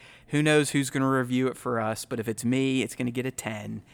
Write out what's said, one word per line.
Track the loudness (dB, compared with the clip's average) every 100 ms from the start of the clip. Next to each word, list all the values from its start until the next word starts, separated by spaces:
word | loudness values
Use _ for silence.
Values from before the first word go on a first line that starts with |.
| -20 -20 -2
Who | 2
knows | 4 4 4
who's | 0 0
gonna | 0 2
review | 2 2 2 0
it | -2
for | -4 -2
us, | -2 -4 -6
but | -6
if | -4
it's | -2 0
me, | 2 2 2
it's | 0 -2
gonna | -4
get | -4 -6
a |
ten, | -6 -8 -8 -10 -12 -14